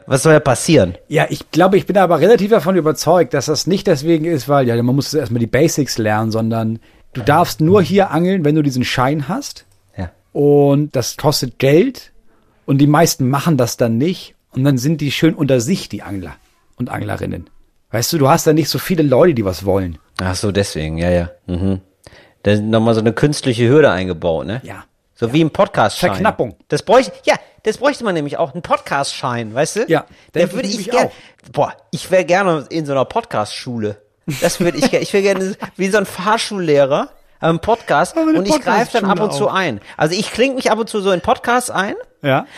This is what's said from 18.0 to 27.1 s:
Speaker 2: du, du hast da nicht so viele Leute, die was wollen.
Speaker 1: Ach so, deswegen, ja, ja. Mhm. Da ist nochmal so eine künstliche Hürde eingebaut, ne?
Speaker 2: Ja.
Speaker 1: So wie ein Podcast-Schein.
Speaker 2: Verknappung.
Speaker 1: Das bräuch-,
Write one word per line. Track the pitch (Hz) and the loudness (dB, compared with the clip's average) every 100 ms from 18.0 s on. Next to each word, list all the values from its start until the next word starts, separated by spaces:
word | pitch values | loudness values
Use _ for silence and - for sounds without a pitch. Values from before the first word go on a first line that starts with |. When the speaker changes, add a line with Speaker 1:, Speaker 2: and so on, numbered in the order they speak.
| 117 | -2
Speaker 2:
du, | 170 | 2
du | 135 | 2
hast | 165 - | 4 4
da | |
nicht | 156 147 | 2 0
so | 139 | -4
viele | - 175 | -2 0
Leute, | 147 127 180 | 2 4 2
die | 120 98 | 0 -2
was | 85 95 | -4 -2
wollen. | 95 90 82 _ - | -2 -2 -8 _ -6
Speaker 1:
Ach | 92 90 | -6 -4
so, | 107 | -2
deswegen, | 98 98 80 78 80 | -2 -2 -4 -6 -2
ja, | 87 | 0
ja. | 87 85 - - | 0 -2 -8 -8
Mhm. | 87 95 95 - _ - - _ _ | -4 -4 -4 -8 _ -20 -20 _ _
Da | 98 | 0
ist | 104 | 0
nochmal | 107 110 113 | 2 2 2
so | 113 | 2
eine | 110 | 0
künstliche | - 147 143 135 117 120 | 0 0 0 -4 0 4
Hürde | 151 135 | 6 4
eingebaut, | 90 92 80 85 80 69 | 2 -4 -4 -2 -2 -4
ne? | 120 | -8
Speaker 2:
Ja. | - 95 - _ _ _ | -12 -18 -20 _ _ _
Speaker 1:
So | 117 | -2
wie | 147 | 0
ein | 160 | 0
Podcast-Schein. | - 208 - 110 - 180 | 0 0 0 0 0 -2
Speaker 2:
Verknappung. | 98 208 - 127 - _ | 0 -2 -2 -6 -8 _
Speaker 1:
Das | 147 | -6
bräuch-, | - 240 262 | 2 2 2